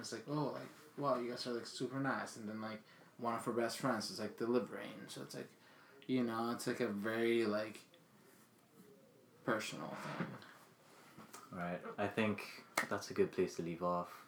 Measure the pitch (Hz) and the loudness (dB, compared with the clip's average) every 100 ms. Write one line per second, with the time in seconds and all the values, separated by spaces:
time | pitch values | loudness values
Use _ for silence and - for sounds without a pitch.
0 | 117 117 107 147 139 127 - - - - | -6 -6 -2 0 0 -2 -8 -14 -14 -2
1 | 143 123 120 120 - 117 113 - 127 135 | 2 2 2 -2 -2 -2 -2 -4 -2 0
2 | 139 113 101 - 107 110 110 110 - - | 0 0 -2 -6 -6 -4 -4 -6 -12 -20
3 | - - 120 113 127 117 117 - 135 113 | -20 -4 0 0 0 2 2 2 2 2
4 | 101 - 107 - 117 123 104 - - - | 0 -2 -4 -2 2 4 2 -2 -8 -10
5 | - - - 135 - - - - - - | -10 -10 -8 -8 -10 -12 -20 -20 -20 -10
6 | - 131 120 113 120 120 - 120 120 101 | 0 2 4 2 0 0 0 2 2 2
7 | 107 113 117 117 110 104 110 104 - - | 0 4 6 6 6 4 0 -6 -16 -20
8 | - - - - - - - - - - | -20 -20 -20 -20 -20 -20 -20 -20 -20 -20
9 | - - - - - 113 - 71 78 - | -20 -20 -20 -8 0 0 0 -6 -8 -6
10 | - - - 62 - - - - - - | -6 -4 -4 -8 -14 -20 -20 -20 -20 -20
11 | - - - - - 98 87 90 - - | -20 -20 -18 -18 -10 -4 -2 -4 -4 -2
12 | 101 107 107 104 - - - - - 104 | 0 4 2 2 -4 -12 -4 0 2 0
13 | - 98 92 - 90 - 85 82 87 87 | 0 4 4 4 2 0 -4 -2 2 2
14 | 175 - | 0 -6